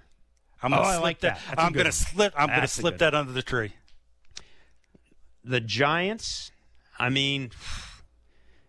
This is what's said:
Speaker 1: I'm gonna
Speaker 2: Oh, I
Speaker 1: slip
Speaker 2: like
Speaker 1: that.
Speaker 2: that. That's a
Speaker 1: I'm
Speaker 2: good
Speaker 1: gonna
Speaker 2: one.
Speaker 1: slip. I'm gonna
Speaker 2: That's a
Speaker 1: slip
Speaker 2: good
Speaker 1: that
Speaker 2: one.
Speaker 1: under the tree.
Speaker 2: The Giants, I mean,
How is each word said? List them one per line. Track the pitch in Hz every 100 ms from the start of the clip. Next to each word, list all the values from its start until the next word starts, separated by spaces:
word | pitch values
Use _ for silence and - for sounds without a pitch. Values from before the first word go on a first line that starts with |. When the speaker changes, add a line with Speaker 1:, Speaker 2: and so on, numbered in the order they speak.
| _ _ - _ _ _
Speaker 1:
I'm | 131
gonna | -
Speaker 2:
Oh, | 190
I |
Speaker 1:
slip | 175
Speaker 2:
like | 165 165
Speaker 1:
that. | 175
Speaker 2:
that. | - -
That's | -
a | 170
Speaker 1:
I'm |
Speaker 2:
good | 151
Speaker 1:
gonna | 123
Speaker 2:
one. |
Speaker 1:
slip. | - - 175 208 147
I'm | 147
gonna | 127
Speaker 2:
That's | 127 -
a |
Speaker 1:
slip | 170
Speaker 2:
good | 170
Speaker 1:
that | 165
Speaker 2:
one. | 151
Speaker 1:
under | 139
the | 127
tree. | 120 123 104 - _ - _ _ - - - - - - _ _ _ - - -
Speaker 2:
The | 123 127
Giants, | 113 107 139 165 185 220 - - - - _ - _ -
I | 120
mean, | 135 139 139 127 - - - - - - _ _ _ - -